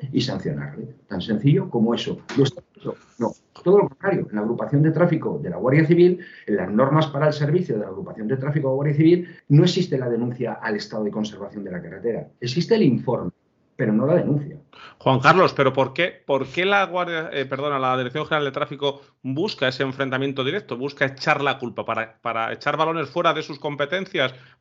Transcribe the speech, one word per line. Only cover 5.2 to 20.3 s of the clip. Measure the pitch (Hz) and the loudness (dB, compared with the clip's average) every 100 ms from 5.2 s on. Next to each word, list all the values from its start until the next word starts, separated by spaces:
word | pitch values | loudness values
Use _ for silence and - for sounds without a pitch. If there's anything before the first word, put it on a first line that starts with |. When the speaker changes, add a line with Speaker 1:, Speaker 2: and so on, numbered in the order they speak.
| - - | -2 -6
Speaker 1:
de | - | -6
la | - | -2
Guardia | 123 147 151 | 2 4 6
Civil, | 170 180 180 - - - | 6 6 4 -6 -16 -4
en | 101 | -2
las | 92 | 0
normas | 107 139 156 151 | 2 4 4 2
para | 143 151 | 2 0
el | |
servicio | 143 147 180 180 107 | 2 0 0 0 -4
de | |
la | 98 | -6
agrupación | 98 90 110 107 | -8 -12 -8 -4
de | 131 | -4
tráfico | 135 151 135 | -2 -2 -2
de | |
la | 135 | 0
Guardia | 147 143 | 0 4
Civil, | 160 180 180 - _ | 6 4 0 -14 _
no | 143 | 6
existe | 180 185 175 135 | 6 4 0 -2
la | 123 | -2
denuncia | 117 127 127 113 | -2 -2 -4 -6
al | 107 113 104 | -6 -4 -4
estado | - 110 | -6 -6
de | 104 | -4
conservación | 107 104 98 101 107 95 | -4 -6 -8 -12 -12 -10
de | |
la | 90 | -10
carretera. | 85 95 113 101 - _ | -10 -6 -4 -4 -8 _
Existe | 120 170 170 220 | -4 -4 2 4
el | |
informe, | 165 117 - 113 90 - _ _ _ - | 4 2 -2 -4 -4 -12 _ _ _ -4
pero | 113 | 0
no | 107 135 | 2 2
la | 170 | 2
denuncia. | 107 143 - - _ - - - | 2 -2 -4 -14 _ -20 -20 -4
Speaker 2:
Juan | 127 131 | 2 4
Carlos, | 143 175 156 | 6 6 4
pero | - 131 | 4 2
¿por | 127 131 | 2 -2
qué, | 131 175 - - | -2 -4 -4 -2
por | 135 135 | -2 -2
qué | - 190 | -2 0
la | 202 185 | 2 0
Guardia, | 180 175 165 165 | -2 -4 -4 -6
eh, | 143 135 | -6 -6
perdona, | 131 147 139 | -4 -2 -2
la | 131 131 | 0 0
Dirección | 123 147 151 | -2 -6 -2
General | 156 143 | -2 -2
de | |
Tráfico | 139 147 139 143 139 - _ | -4 -6 -2 -4 -4 -14 _
busca | 131 135 208 - 131 | -6 -4 -4 -2 -2
ese | 131 | 0
enfrentamiento | 135 131 135 131 139 | -4 -2 -4 -2 -4